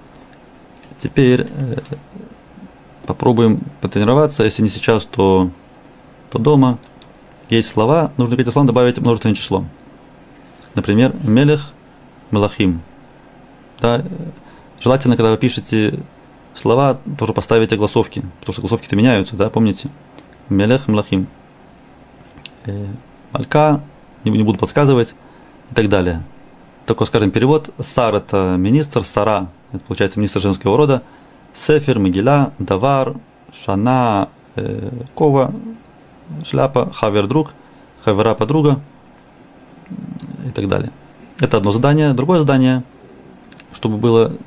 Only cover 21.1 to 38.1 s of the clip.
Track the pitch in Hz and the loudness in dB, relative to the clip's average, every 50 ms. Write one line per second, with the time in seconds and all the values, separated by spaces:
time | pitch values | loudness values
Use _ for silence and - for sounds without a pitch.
21.1 | 98 95 95 - - - - - - - - - - - - - - - - - | -4 -4 -4 -6 -10 -20 -20 -20 -20 -20 -20 -20 -20 -20 -20 -20 -20 -20 -20 -20
22.1 | - - - - - - - - - - - 101 101 101 101 98 110 120 - - | -20 -20 -20 -20 -20 -20 -20 -20 -20 -14 -12 -10 -10 -8 -10 -10 -12 -14 -18 -20
23.1 | - - - - - - 110 - - 151 151 156 147 143 143 - - - - - | -20 -20 -14 -10 -8 -8 -4 0 2 2 4 4 2 0 -2 -10 -20 -20 -20 -20
24.1 | - - - 107 107 107 107 107 98 92 107 - - 143 147 139 135 120 117 - | -20 -6 -2 0 0 2 2 0 0 0 -4 -2 0 2 4 4 4 4 2 0
25.1 | - - - - - - - - - - - - - 117 107 98 101 95 90 90 | -6 -14 -20 -20 -20 -20 -20 -20 -20 -20 -20 -4 0 0 2 2 2 2 2 0
26.1 | 82 82 85 - - - - - - - - - - - - - 113 - 110 - | -2 -4 -8 -12 -18 -20 -20 -20 -20 -20 -20 -20 -20 -12 -6 -4 -2 -2 -2 0
27.1 | - 113 107 95 98 113 120 135 156 156 - - - - - - - 131 120 110 | 0 0 0 2 2 2 2 2 2 0 0 -6 -12 -12 -12 -4 -2 0 0 2
28.1 | 104 98 - - 104 98 95 92 92 90 92 104 127 156 147 147 - 120 90 - | 0 -2 -2 -2 -2 0 0 0 0 0 2 2 2 2 0 0 -4 -4 -4 -2
29.1 | - 104 104 110 104 98 95 90 - _ _ _ - 92 - - - - 101 95 | -2 -2 0 0 0 -2 -4 -6 -12 _ _ _ -14 -14 -10 -10 -4 -2 -2 -2
30.1 | - 104 104 98 - 101 95 101 92 - - 98 107 135 151 143 131 123 - - | -2 -4 -4 -2 -2 -2 -2 -2 -2 -2 0 0 2 2 2 2 0 -2 -4 -10
31.1 | - - - - - - - - - - - - 151 147 147 135 123 110 95 92 | -20 -20 -20 -20 -20 -20 -20 -20 -16 -6 -2 0 0 2 0 0 0 2 0 0
32.1 | 87 95 107 135 143 143 135 - - - 95 - 98 95 120 139 139 135 131 135 | 0 0 2 2 2 2 2 0 -2 -8 -4 -4 -2 0 0 0 0 0 -2 -4
33.1 | 139 - - - _ _ _ - - - - - 98 98 110 123 131 127 123 113 | -6 -10 -16 -20 _ _ _ -20 -20 -10 -6 -4 -2 0 0 0 2 2 0 0
34.1 | 104 98 98 - - - _ - _ - 101 101 104 104 101 98 123 120 - - | 0 0 -2 -4 -8 -16 _ -12 _ -8 -8 -6 -8 -8 -8 -10 -10 -12 -14 -14
35.1 | - - 160 147 139 135 127 - 214 - - 226 226 - - - - - - - | -4 0 2 2 4 2 2 0 -4 -8 -12 -14 -16 -18 -20 -20 -20 -20 -20 -20
36.1 | - - - - 151 151 - - - 135 135 139 - 123 123 - - - 110 107 | -20 -20 -18 -16 -14 -14 -10 -4 -2 0 0 0 0 -2 -2 -4 -4 -2 -2 0
37.1 | 101 104 101 101 131 156 151 - - - - - - - - - _ - - 110 | 0 0 0 0 0 -2 -2 -2 -8 -18 -20 -20 -20 -20 -20 -20 _ -4 -2 0